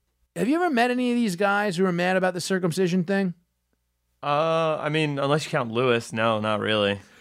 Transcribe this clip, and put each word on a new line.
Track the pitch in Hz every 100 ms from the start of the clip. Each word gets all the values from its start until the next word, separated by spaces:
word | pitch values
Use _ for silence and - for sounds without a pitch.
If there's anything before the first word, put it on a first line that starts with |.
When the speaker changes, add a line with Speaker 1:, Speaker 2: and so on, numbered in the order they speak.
| _ _ _ 170
Speaker 1:
have | 202
you | 330
ever | 359
met | 240 247
any | 247 247
of | 240
these | 226 170
guys | 202 202 208 165
who | 190
are |
mad | 175 180 185
about | 185
the | 175
circumcision | - 190 180 165 185 185
thing? | 170 196 190 - _ _ _ _ _ _ _ _ 143
Speaker 2:
Uh, | 147 165 165 160 151
I | 151
mean, | 156 151 139
unless | 139 151
you | -
count | 151 117
Lewis, | 113 127 117 113
no, | 113 113 107
not | 107 104
really. | 104 107 101 98 - -